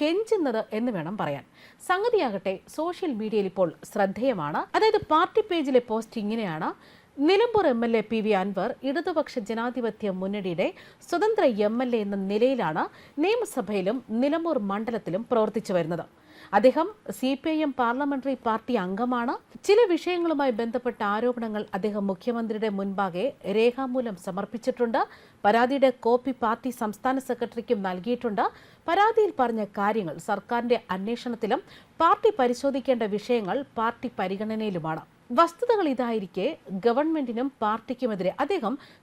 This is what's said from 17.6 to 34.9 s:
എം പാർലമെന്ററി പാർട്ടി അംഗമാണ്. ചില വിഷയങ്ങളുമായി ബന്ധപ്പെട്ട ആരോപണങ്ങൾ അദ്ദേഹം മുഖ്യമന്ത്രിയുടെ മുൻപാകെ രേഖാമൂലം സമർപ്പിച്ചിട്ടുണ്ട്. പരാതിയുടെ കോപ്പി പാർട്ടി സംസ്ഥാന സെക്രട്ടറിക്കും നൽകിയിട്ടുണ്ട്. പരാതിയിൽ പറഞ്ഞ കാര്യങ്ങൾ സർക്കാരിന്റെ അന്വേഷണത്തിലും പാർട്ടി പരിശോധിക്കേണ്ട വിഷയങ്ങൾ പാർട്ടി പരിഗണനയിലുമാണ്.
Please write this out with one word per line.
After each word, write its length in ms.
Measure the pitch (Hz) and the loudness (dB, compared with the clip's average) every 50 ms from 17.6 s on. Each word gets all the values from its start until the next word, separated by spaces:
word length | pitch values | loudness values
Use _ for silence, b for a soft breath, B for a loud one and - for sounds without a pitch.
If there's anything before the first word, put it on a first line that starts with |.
എം 100 | 311 285 | 0 0
പാർലമെന്ററി 640 | 254 - 247 233 240 262 294 285 285 262 - 277 262 247 - | 0 0 0 0 0 0 -2 -2 -2 -2 -2 -4 -4 -2 -2
പാർട്ടി 280 | 233 214 226 - - 240 | -2 -2 -2 -2 -2 -2
അംഗമാണ്. 840 | 214 180 180 196 196 247 247 254 240 233 254 359 466 - _ - - - | -2 -2 -2 -2 -2 -2 -2 0 0 -2 -2 -4 -6 -8 _ -20 -2 2
ചില 120 | - 415 453 480 370 | 4 6 6 6 6
വിഷയങ്ങളുമായി 600 | 339 294 - 349 359 349 339 330 320 277 285 269 | 4 0 0 -2 -2 0 0 0 0 0 0 0
ബന്ധപ്പെട്ട 520 | 226 214 233 226 226 247 - 247 - - | 0 0 -2 -4 -4 -4 -4 -4 -4 -2
ആരോപണങ്ങൾ 600 | 220 202 208 220 240 247 247 240 233 220 214 208 208 - - | -2 0 0 0 0 0 -2 -2 -4 -4 -4 -6 -6 -6 -4
അദ്ദേഹം 320 | 190 196 214 202 208 202 | -4 -4 -2 -2 -2 -2
മുഖ്യമന്ത്രിയുടെ 640 | 196 190 185 - 247 233 233 226 214 214 214 226 220 | -2 -2 -2 -4 -4 -4 -2 -2 -4 -4 -2 -2 -2
മുൻപാകെ 640 | 202 196 196 196 196 196 196 185 165 175 220 277 - - - | -2 -2 -4 -4 -2 -2 -2 -2 -2 -2 -4 -4 -4 -6 -6
രേഖാമൂലം 680 | 185 196 220 226 240 240 269 269 254 247 262 240 233 190 | -2 2 4 4 4 2 0 -4 -4 -2 -2 -2 -4 -6
സമർപ്പിച്ചിട്ടുണ്ട്. 920 | - - 196 175 196 202 - - 226 - 262 247 - 240 233 226 302 415 - B B B B B B B | -8 -8 -8 -6 -6 -6 -6 -8 -6 -4 -2 0 0 0 2 2 2 0 -2 B B B B B B B
പരാതിയുടെ 460 | 202 220 233 247 247 277 277 269 262 | 4 6 6 4 2 2 2 2 2
കോപ്പി 440 | 247 - - 226 240 247 247 269 262 - | 0 0 2 2 2 2 2 -2 -4 -2
പാർട്ടി 280 | 240 214 226 233 - 254 | 0 -2 -2 -2 -4 -6
സംസ്ഥാന 480 | 233 - 226 214 202 - - 254 269 269 | -6 -4 -4 -6 -4 -4 -2 -2 -2 -2
സെക്രട്ടറിക്കും 640 | 262 - 247 247 233 214 - 233 - - 240 202 | -2 -4 -4 -4 -6 -6 -6 -6 -2 -2 0 0
നൽകിയിട്ടുണ്ട്. 680 | 190 185 180 185 175 233 247 240 247 233 202 214 294 427 - B B B B B B 320 | 0 -2 -4 -4 -2 -4 -2 -2 -2 -2 0 0 0 0 -2 B B B B B B 0
പരാതിയിൽ 440 | 349 392 415 453 466 466 427 359 - - | 2 4 4 4 6 4 4 2 2 0
പറഞ്ഞ 260 | 247 233 233 220 208 | 0 0 0 -2 -4
കാര്യങ്ങൾ 540 | 202 - 208 196 208 214 226 190 160 - 165 | -4 -2 0 0 0 2 0 -2 -4 -6 -6
സർക്കാരിന്റെ 640 | - - 202 208 - - 240 240 233 240 240 220 - - | -4 -4 -4 -4 -2 -2 -4 -2 0 2 0 0 0 -2
അന്വേഷണത്തിലും 720 | 185 190 190 220 240 240 - 247 233 233 226 196 240 349 - B B B B B B - | -6 -4 -4 -4 -6 -6 -6 -8 -6 -4 -2 -2 -2 -2 -4 B B B B B B 2
പാർട്ടി 320 | 320 339 403 - - 440 415 - | 4 4 4 4 4 2 4 4
പരിശോധിക്കേണ്ട 640 | 254 247 240 240 - 277 254 277 - - 254 233 | 2 2 0 0 -2 -2 -2 0 0 0 0 0
വിഷയങ്ങൾ 600 | 233 202 208 202 - - 247 233 208 175 202 277 269 - - 233 | 0 -2 -2 -2 -2 0 -2 0 0 -2 -2 -4 -4 -6 -4 -2
പാർട്ടി 320 | 220 233 233 - - 226 - - | -2 -2 -2 -4 -8 -8 -6 -4
പരിഗണനയിലുമാണ്. 840 | 196 185 202 196 214 214 220 220 220 214 190 170 151 160 | -4 -4 -4 -4 -4 -4 -4 -4 -4 -4 -4 -4 -4 -4